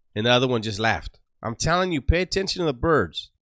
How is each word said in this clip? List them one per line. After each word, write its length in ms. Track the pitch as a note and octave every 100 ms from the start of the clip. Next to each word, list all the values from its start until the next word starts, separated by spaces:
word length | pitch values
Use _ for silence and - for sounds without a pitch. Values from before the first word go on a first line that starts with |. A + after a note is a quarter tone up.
| _
And 120 | G#2 A#2
the 40 |
other 180 | B2 C3
one 140 | A#2+
just 160 | A2 G2+
laughed. 400 | A2 G2 - - _ _
I'm 140 | G#2+ A#2
telling 360 | D#3+ F3 F#3
you, 80 | D#3
pay 220 | - E3
attention 380 | F3+ F#3+ F#3+ -
to 60 | E3
the 60 |
birds. 580 | B2 D#3+ D3 F2 - - _